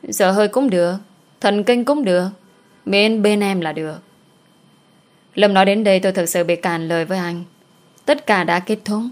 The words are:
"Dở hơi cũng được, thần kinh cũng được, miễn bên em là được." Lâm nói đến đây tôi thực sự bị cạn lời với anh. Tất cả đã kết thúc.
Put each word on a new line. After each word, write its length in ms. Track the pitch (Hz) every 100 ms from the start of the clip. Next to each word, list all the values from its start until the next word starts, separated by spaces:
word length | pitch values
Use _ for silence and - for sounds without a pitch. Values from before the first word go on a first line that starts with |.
"Dở 280 | - - 190
hơi 160 | 190 208
cũng 220 | 247 277
được, 280 | 185 175 190 - _ _ _
thần 220 | 208 202
kinh 220 | 202 240 240
cũng 200 | 294 185
được, 240 | 180 180 202 _ _ _ _ -
miễn 360 | 202 214 220
bên 180 | 208 208
em 220 | 202 190
là 120 | 160
được." 240 | 156 156 156 _ _ _ _ _ _ _ _ _ _ _ _ _ -
Lâm 180 | 202
nói 120 | 190 190
đến 180 | 208
đây 160 | 214 190
tôi 120 | 190
thực 140 | 185 170
sự 180 | 180
bị 120 | 170 170
cạn 320 | 185 170 165
lời 180 | 170 160
với 120 | 190
anh. 260 | 175 170 180 _ _ _ _ _ -
Tất 200 | 285 -
cả 180 | 202
đã 160 | 160 170
kết 200 | 185 214 -
thúc. 160 | 208 233